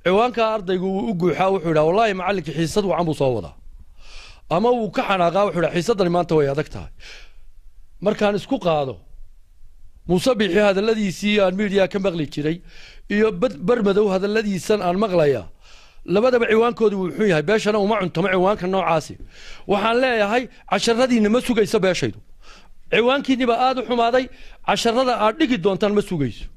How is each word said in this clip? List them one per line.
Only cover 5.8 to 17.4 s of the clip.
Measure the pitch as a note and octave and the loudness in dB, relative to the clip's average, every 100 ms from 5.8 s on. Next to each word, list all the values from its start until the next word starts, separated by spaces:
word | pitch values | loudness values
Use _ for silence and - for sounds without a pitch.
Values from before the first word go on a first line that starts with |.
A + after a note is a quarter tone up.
| E3+ A3 F3+ | -2 0 2
maanta | F3 E3+ D#3+ | 2 2 2
way | C#3 | 2
adag | C#3 D3 | 0 -4
tahay." | G#2 D#2 - - - - - - - - - - - | -8 -14 -16 -18 -18 -18 -18 -20 -20 -20 -20 -20 -6
Markaan | F#3+ - G#3 G#3 | -4 0 0 0
isku | - C4+ | -4 -2
qaado, | F3+ D#3 C3+ A2 - - - - - - - - - - | 0 0 -2 -8 -16 -18 -18 -20 -20 -20 -20 -20 -20 -18
Muuse | - F3+ C4 A#3+ | -2 0 2 0
Biixi | G3+ F#3+ | 2 4
hadalladiisii | G#3 F#3+ G#3+ A3+ G3+ - G#3 G#3 | 4 2 0 0 -2 -2 0 2
aan | F#3+ F#3 | 2 0
media | G#3+ G3 F#3 | 0 2 0
ka | G3+ | 0
maqli | F#3+ E3+ C#3+ | -2 -2 -6
jiray | - D3+ E3+ - - - - - | -4 -4 -4 -10 -20 -20 -20 -4
iyo | G3+ A3 | 2 2
Bad-, | F3 B3+ - | 2 -4 -2
Barmadow | F3+ A#3+ G3+ G3 G#3 | -2 2 2 2 2
hadalladiisan | F#3 G3+ G#3+ G#3 F#3+ - G#3+ | 0 0 -2 -2 -4 0 0
aan | F3+ F3+ | 0 0
maqlayaa, | G#3+ F3+ D3 B2+ F2 - - - - - | 0 2 2 2 -4 -20 -20 -20 -20 -18
labadaba | - F#3 B3 B3 A3+ | -2 2 4 2 2
ciwaankoodu | A3 A#3 A3+ A3 G3+ | 2 2 2 0 0
wuu | F#3 | -4
xun | - G#3+ | 0 2
yahay, | D#3 | 2